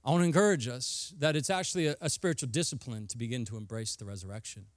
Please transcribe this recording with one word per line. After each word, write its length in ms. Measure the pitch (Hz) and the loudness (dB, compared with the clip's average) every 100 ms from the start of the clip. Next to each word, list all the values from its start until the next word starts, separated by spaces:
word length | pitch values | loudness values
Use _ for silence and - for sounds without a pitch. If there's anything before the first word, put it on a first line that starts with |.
I 60 | 135 | 4
wanna 140 | 175 175 | 6 6
encourage 420 | 156 208 175 120 | 6 6 4 0
us 460 | 123 - - - 180 | -4 -6 -6 -8 0
that 160 | 151 151 | 2 2
it's 140 | 143 | 0
actually 380 | 185 185 180 156 | 0 0 0 0
a, 80 | 147 | 0
a 80 | 156 | -2
spiritual 400 | - 185 160 131 | 0 0 0 -2
discipline 560 | 113 170 131 - 110 101 | -2 -2 -4 -8 -8 -8
to 100 | 117 | -6
begin 280 | 117 123 104 | -4 -4 -6
to 120 | 110 | -8
embrace 380 | 104 113 113 - | -8 -6 -6 -8
the 100 | 101 | -10
resurrection. 600 | 101 95 104 - 104 98 | -10 -10 -12 -12 -16 -20